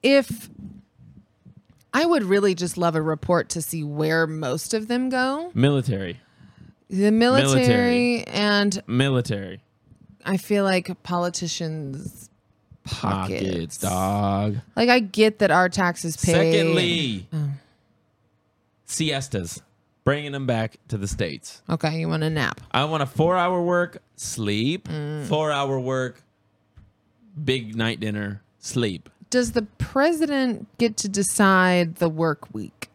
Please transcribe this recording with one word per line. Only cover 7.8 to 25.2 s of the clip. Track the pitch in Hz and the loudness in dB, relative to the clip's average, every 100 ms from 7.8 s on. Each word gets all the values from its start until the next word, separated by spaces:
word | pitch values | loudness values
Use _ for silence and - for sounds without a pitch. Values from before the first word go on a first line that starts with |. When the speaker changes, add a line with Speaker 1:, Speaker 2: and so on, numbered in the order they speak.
| 240 240 240 240 - | 4 4 2 0 -4
Speaker 1:
and | - 208 202 202 190 - | -2 2 4 2 -2 -2
Speaker 2:
Military. | 120 139 127 117 104 98 95 _ _ _ - _ - - | 0 2 2 0 -4 -6 -14 _ _ _ -20 _ -12 -4
Speaker 1:
I | 190 | -4
feel | - 208 | 0 0
like | 196 185 175 175 | 2 0 -2 -12
politicians' | - 175 175 170 170 - 165 156 139 135 - - - _ _ _ _ - | -6 -2 -2 -4 -8 -6 -6 -8 -8 -10 -12 -16 -20 _ _ _ _ -20
pockets. | - - 107 98 92 95 | -10 -4 -2 -2 -2 -4
Speaker 2:
Pockets, | 95 87 82 - | -4 -4 -6 -6
dog. | 95 92 95 101 101 98 104 104 - - | -4 0 0 0 0 0 -2 -4 -6 0
Speaker 1:
Like, | 240 | 2
I | 247 | 2
get | 208 202 214 214 | 2 2 2 4
that | 202 | 2
our | 160 180 | 4 2
taxes | 175 180 170 170 160 | 0 -2 -2 -8 -2
pay. | - | 2
Speaker 2:
Secondly, | 165 165 165 165 165 180 170 139 101 92 | 4 4 4 2 2 0 0 -2 -4 -6
Speaker 1:
Oh. | 160 147 139 _ _ _ _ _ _ _ _ _ _ _ _ - | -4 -4 -6 _ _ _ _ _ _ _ _ _ _ _ _ -12
Speaker 2:
siestas. | - 160 139 135 104 85 - _ _ _ _ | -2 -2 -2 -4 -6 -6 -12 _ _ _ _
Bringing | - 143 147 | -2 -2 -4
them | 139 131 | -6 -2
back | 117 110 _ _ | -2 -2 _ _
to | 107 | -4
the | 98 | -4
States. | - 90 71 - - - | -4 -4 -6 -14 -20 -6
Speaker 1:
Okay, | 165 156 160 | -4 -2 -4
you | 160 | -4
want | 160 | -2
a | 156 | -2
nap. | 156 131 - - | -2 -2 -4 -4
Speaker 2:
I | - 147 | -2 -2
want | 160 | -2
a | 135 | -4
four-hour | - 143 180 175 180 | 0 2 2 2 0
work, | 175 175 175 - _ - | 0 0 -2 -6 _ -14
sleep. | - - 104 104 123 180 - | -12 -4 -2 0 0 -2 -6
Speaker 1:
Mm. | 156 147 151 | -8 -6 -8